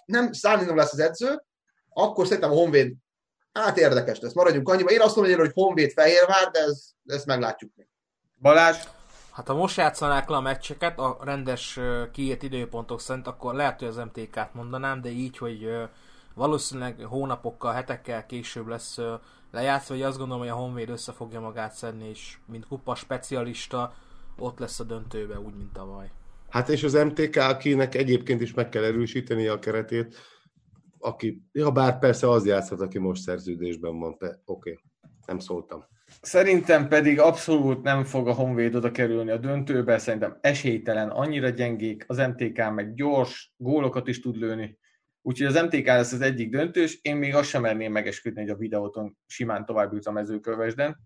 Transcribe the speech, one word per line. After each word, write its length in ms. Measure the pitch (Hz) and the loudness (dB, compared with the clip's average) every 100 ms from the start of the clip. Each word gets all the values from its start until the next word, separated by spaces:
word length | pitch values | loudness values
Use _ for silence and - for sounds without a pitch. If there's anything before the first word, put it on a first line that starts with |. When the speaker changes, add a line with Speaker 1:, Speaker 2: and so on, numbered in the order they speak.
Speaker 1:
nem 280 | - 240 240 | -2 0 0
Szállinov 440 | - 208 214 175 160 | 2 2 4 4 4
lesz 160 | 147 | 4
az 60 | 143 | 2
edző, 440 | 160 - 254 294 - _ _ _ _ | 0 0 -2 -2 -8 _ _ _ _
akkor 380 | - 208 208 175 | 0 2 2 2
szerintem 240 | 196 147 | 2 4
a 40 | |
Honvéd, 400 | 151 170 147 127 - _ _ _ _ _ | 4 6 6 4 0 _ _ _ _ _
hát 260 | 214 214 185 | -2 2 6
érdekes 420 | 151 127 123 110 | 6 6 2 -4
lesz, 120 | 117 | -2
maradjunk 360 | 175 180 143 131 | 4 4 4 4
annyiba. 220 | 185 180 | 4 6
Én 100 | 226 | 6
azt 160 | 214 214 | 6 6
mondom, 220 | 196 175 | 4 6
hogy 120 | 156 | 4
Honvéd 380 | 185 190 170 139 | 4 2 4 2
Fehérvár, 600 | - 156 175 180 190 185 | 6 6 8 8 6 4
de 80 | 165 | 2
ez, 320 | 151 143 - _ - | 0 -2 -8 _ -8
ezt 200 | 143 139 | -6 -2
meglátjuk 440 | 127 117 - 104 | 0 0 -4 -12
még. 140 | _ _ _ _ _ _ _ | _ _ _ _ _ _ _
Speaker 2:
Balázs? 360 | 139 156 165 165 - - - - - | 8 8 8 4 -4 -20 -20 -20 -18
Speaker 3:
Hát 140 | - 123 | -10 -4
ha 80 | |
most 220 | 143 185 - | 0 0 2
játszanák 520 | 156 - 147 139 135 | 0 2 0 0 0
le 80 | 147 | -2
a 40 | |
meccseket 580 | 131 135 - 147 170 165 | -2 -4 -8 -4 -4 -2
a 200 | 131 127 | -4 -4
rendes, 520 | 135 139 131 123 - - | -6 -6 -4 -6 -8 -6
ö, 260 | 123 120 117 | -4 -2 -4
kiírt 300 | - 135 123 | -6 -6 -6
időpontok 580 | 135 131 120 117 110 117 | -6 -8 -6 -8 -8 -10
szerint, 260 | - 131 123 | -8 -8 -10
akkor 280 | 120 123 | -10 -8
lehet, 240 | 131 143 - | -2 -2 -4
hogy 100 | 120 | -8
az 80 | 113 | -10
M 120 | 120 | -12
T 180 | 113 110 | -12 -10
K-t 240 | - 110 | -8 -8
mondanám, 460 | 123 120 131 135 131 | -10 -12 -8 -6 -6
de 80 | 123 | -8
így, 300 | 120 127 - | -8 -8 -8
hogy, 260 | 120 110 | -10 -8
ö, 200 | 110 117 113 - - - - | -8 -8 -10 -16 -20 -20 -18
valószínűleg 680 | - 139 151 - 135 123 110 | -4 -2 -2 -4 -8 -10 -12
hónapokkal, 720 | 110 131 135 127 - - 120 | -10 -6 -6 -6 -8 -6 -6
hetekkel 540 | 120 131 123 - 113 - | -4 -6 -10 -10 -10 -10
később 400 | 123 117 123 110 | -12 -10 -12 -10
lesz, 320 | 117 - - | -12 -12 -10
ö, 160 | 117 113 - _ - | -8 -10 -14 _ -14
lejátszva, 440 | 117 135 139 - | -4 -2 -2 -4
hogy 80 | 131 | -6
azt 160 | 135 131 | -4 -6
gondolom, 240 | 127 123 | -8 -8
hogy 100 | 120 | -6
a 40 | 120 | -6
Honvéd 320 | 127 123 113 | -6 -8 -8
össze 240 | 117 - | -10 -12
fogja 280 | - 113 113 | -14 -14 -12
magát 320 | 110 113 110 | -12 -10 -10
szedni, 360 | - 117 110 110 | -10 -12 -12 -14
és 280 | 107 - - - | -14 -16 -18 -18
mint 200 | 113 - | -16 -12
kupa 280 | 135 127 | -10 -8
specialista 1000 | 123 - 127 - 131 120 113 - 127 123 - - - - - | -8 -6 -8 -6 -6 -6 -8 -8 -6 -6 -10 -20 -16 -14 -10
ott 200 | 123 123 | -10 -10
lesz 220 | 117 - | -10 -10
a 40 | |
döntőbe, 540 | 110 113 - 110 104 101 | -10 -10 -10 -8 -8 -10
úgy, 160 | 104 | -12
mint 180 | 101 98 | -12 -12
tavaly. 380 | - 95 98 98 - - - - | -12 -12 -12 -14 -16 -18 -18 -4
Speaker 4:
Hát 200 | 120 127 | -2 0
és 140 | 147 | 0
az 100 | 147 | 4
M 160 | 147 151 | 4 4
T 220 | 151 151 | 2 0
K, 60 | 151 | 4
akinek 580 | 135 123 147 135 131 | 2 2 2 2 2
egyébként 460 | 127 135 123 127 120 | 0 2 2 2 -2
is 140 | 117 | -2
meg 140 | - 117 | -2 -2
kell 160 | 110 | 0
erősítenie 680 | 110 113 113 131 123 113 110 | 0 0 -2 -4 -4 -2 0
a 60 | 107 | -2
keretét, 580 | 110 110 110 117 117 - - _ _ _ _ _ _ _ | -2 -4 -2 -4 -4 -10 -20 _ _ _ _ _ _ _
aki, 440 | 113 - 113 - _ | -8 -4 -6 -6 _
ja, 180 | 143 147 | 0 2
bár 280 | 135 131 127 | 4 4 4
persze 320 | 131 120 127 | 4 4 4
az 160 | 120 101 | 4 4
játszhat, 340 | 98 92 90 | 2 0 -4
aki 180 | 92 98 | -4 -2
most 240 | 92 90 | -4 -4
szerződésben 760 | - 90 92 85 87 82 82 82 | -4 -6 -6 -6 -6 -6 -8 -6
van, 200 | 82 78 | -8 -8
pe-, 220 | 90 - | -12 -12
oké, 340 | - 90 87 82 _ _ - _ - | -12 -12 -12 -14 _ _ -20 _ -10
nem 120 | 92 | -10
szóltam. 460 | - 87 - 80 - _ _ _ | -8 -10 -10 -16 -20 _ _ _
Speaker 2:
Szerintem 680 | - 185 196 180 165 156 143 | 2 4 6 6 6 6 6
pedig 320 | 151 147 147 | 4 6 6
abszolút 600 | 160 165 - 156 135 127 | 6 6 2 2 2 0
nem 220 | 135 139 | 0 0
fog 240 | 135 135 120 | 0 0 0
a 40 | |
Honvéd 420 | 120 127 120 117 | 0 0 0 0
oda 160 | 120 120 | 0 -2
kerülni 400 | 120 120 117 110 | 0 0 0 -2
a 60 | 113 | -2
döntőbe, 640 | 135 143 139 131 120 113 | -2 -4 0 0 4 2
szerintem 400 | 123 107 104 - | 2 -2 -4 0
esélytelen, 680 | 143 143 131 113 110 110 107 | 0 0 0 -2 -2 -2 -2
annyira 400 | 120 147 147 127 | -2 -2 -2 -2
gyengék, 560 | 120 120 113 110 107 - | -2 -2 -4 -6 -6 -6
az 100 | 127 | -2
M 140 | 127 | -2
T 220 | 120 117 | -2 -4
K 220 | 117 110 | -2 -2
meg 200 | 107 104 | -4 -6
gyors, 600 | 117 143 139 120 - - - | -4 0 0 0 -4 -18 -8
gólokat 520 | 123 151 131 127 127 | -2 0 0 -2 -4
is 120 | 123 | -6
tud 160 | 127 110 | -6 -4
lőni, 420 | 113 113 110 107 _ _ _ _ | -4 -6 -8 -14 _ _ _ _
úgyhogy 340 | - 123 139 151 | -6 -2 2 2
az 60 | |
M 60 | 170 | 2
T 140 | 147 | 2
K 40 | 127 | 4
lesz 260 | 123 120 | 4 4
az 80 | 127 | 0
egyik 300 | 135 127 113 | -2 -2 -4
döntős, 480 | 135 170 175 160 - | -2 -2 0 -2 -2
én 140 | 147 147 | -6 -4
még 180 | 139 | 0
azt 140 | 143 143 | 0 0
sem 140 | 135 | 0
merném 300 | 113 110 110 | 0 -2 -2
megesküdni, 480 | 107 101 98 117 107 | -4 -4 -6 -8 -8
hogy 100 | 104 | -8
a 60 | 104 | -6
videóton 600 | 110 107 101 110 104 - _ | -4 -4 -4 -8 -10 -14 _
simán 380 | - 117 104 | -8 -4 -4
tovább 280 | 107 107 98 | -2 -2 0
jut 140 | 104 104 | -2 -6
a 60 | |
Mezőkövesden, 880 | 104 104 107 113 113 113 120 147 156 | -6 -6 -6 -6 -4 -4 -2 -4 -6